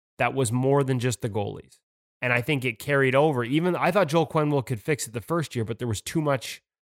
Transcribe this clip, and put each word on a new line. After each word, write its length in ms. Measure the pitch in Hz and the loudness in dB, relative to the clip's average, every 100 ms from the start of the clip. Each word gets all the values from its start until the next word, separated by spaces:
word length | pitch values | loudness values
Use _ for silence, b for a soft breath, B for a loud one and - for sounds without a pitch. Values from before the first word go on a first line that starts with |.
| _ - | _ -2
that 160 | 123 | -2
was 180 | 131 120 | 0 0
more 320 | 123 131 143 | 2 2 2
than 160 | 135 127 | 2 0
just 220 | 127 - | -2 -4
the 80 | 120 | -6
goalies. 500 | 104 104 98 - _ _ _ _ - | -4 -6 -8 -16 _ _ _ _ -6
And 100 | 123 | 0
I 100 | 120 | 0
think 220 | 117 143 | 2 0
it 160 | 123 110 | 0 -6
carried 360 | 139 139 131 135 | 0 2 4 4
over. 280 | 156 127 | 4 2
Even 320 | 117 151 180 160 | 0 0 0 0
I 160 | 151 | 2
thought 160 | 196 160 | 2 2
Joel 180 | 165 156 | 2 2
Quenneville 400 | 160 151 143 - | 0 2 0 -2
could 140 | 117 | -6
fix 260 | - 151 - | -2 -4 -4
it 60 | |
the 80 | 113 | -8
first 340 | - 170 147 120 | -4 -2 -2 -4
year, 100 | 110 | -4
but 120 | 113 | -4
there 100 | 123 | -4
was 140 | 104 | -4
too 200 | - 165 | -2 -2
much 420 | 147 135 - - _ _ | 0 -2 -4 -14 _ _